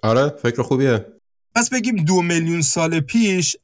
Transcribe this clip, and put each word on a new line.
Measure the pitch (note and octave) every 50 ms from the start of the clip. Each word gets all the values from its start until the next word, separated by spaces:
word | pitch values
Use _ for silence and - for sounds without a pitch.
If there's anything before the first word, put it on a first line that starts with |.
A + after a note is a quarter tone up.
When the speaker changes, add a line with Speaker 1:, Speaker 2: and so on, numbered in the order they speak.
| -
Speaker 1:
آره، | A2 A2+ B2 C#3 D3 C#3+ - -
فکر | A#2+ A#2 C3+ A#2+
خوبیه. | - C3+ C3 C#3 C3+ A#2+ G#2+ G2 - - _ _ _ _ _ _ _ _
Speaker 2:
پس | A#3+ A#3 -
بگیم | C4 B3+ G#3 B3 A#3
دو | G3 D#3+ D3+ F#3+ F#3 F3
میلیون | E3+ E3+ E3+ E3 E3 E3+ E3+ D#3
سال | - - F3 E3 D#3+ E3 E3
پیش | C#3+ - - A#3 A3+ G3+ F#3+ F3+ E3 - - -